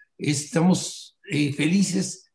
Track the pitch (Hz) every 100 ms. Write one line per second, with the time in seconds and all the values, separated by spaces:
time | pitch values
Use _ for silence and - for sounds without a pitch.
0 | _ - 143 147 - 165 175 180 - -
1 | - _ - 139 143 131 160 190 190 185
2 | 180 - _